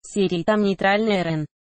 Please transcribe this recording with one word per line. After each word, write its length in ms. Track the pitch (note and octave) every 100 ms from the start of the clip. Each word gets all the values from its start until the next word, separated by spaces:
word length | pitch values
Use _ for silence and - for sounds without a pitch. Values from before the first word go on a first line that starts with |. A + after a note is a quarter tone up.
серий. 420 | - G#3 F#3 F3
Там 180 | E3+ G#3+
нейтральный 560 | G3+ F#3 G3 G3+ A3 G3
Р 100 | E3
Н. 180 | D#3 D3+ _